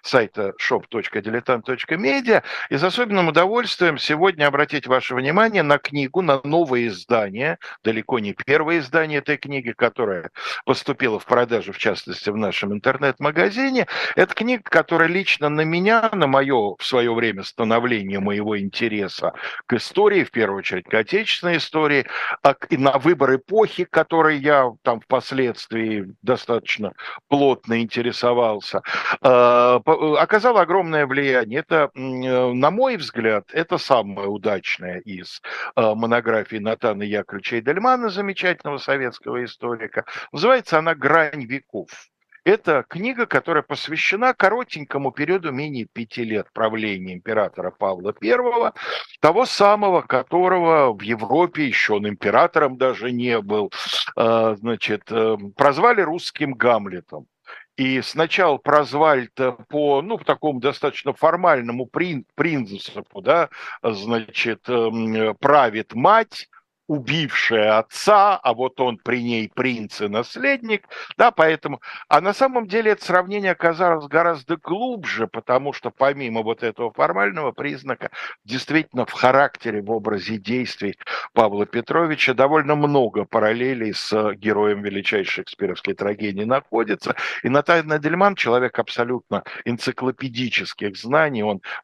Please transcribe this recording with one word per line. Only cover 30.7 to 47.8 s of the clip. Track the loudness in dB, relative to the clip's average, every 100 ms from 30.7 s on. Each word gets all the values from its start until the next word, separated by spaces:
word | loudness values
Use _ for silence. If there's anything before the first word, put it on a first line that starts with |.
| 2 0 0 0
влияние. | 0 2 0 0 -4
Это, | 0 0 0
м, | -2 -8 -6
э, | 0 2 2
на | 2 2
мой | 2 0 -2
взгляд, | -6 -2 0 0 -2
это | -6 -2 -4
самая | 2 2 2 -4 -6
удачная | -4 -2 -2 -4 -8 -8 -10
из, | -10 -14 -14 -16 -14 -12 -6 0
э, | 0
монографий | 0 0 0 0 -2 -2 -6
Натана | -4 -2 -2 -2
Яковлевича | -4 -4 -4 -8 -6 -4
Эдельмана, | -2 0 2 2 0
замечательного | -4 -6 -2 -2 -2 -6 -6
советского | -2 -2 -2 -6 -8 -6
историка. | -6 -8 -8 -6 -6 -6 -6 -10 -12
Называется | -2 2 2 2 0
она | 2 0
«Грань | 4 4 2 -2
веков». | -8 -10 -10 -12 -12 -16 -20 _ _ _ 2
Это | 2 2 0 -2
книга, | -6 -6 -4
которая | -2 -2 0 -2
посвящена | -2 -6 -6 -4 -2 0 0
коротенькому | 2 2 2 -4 -10 -8 -4 -4
периоду, | -4 -2 -2 -2
менее | -6 -6 -8 -10
пяти | -10 -10 -6
лет | -4 -4 -4
правления | -2 -2 0 -4 -4 -8
императора | -10 -4 -2 -2 -4 -10
Павла | -4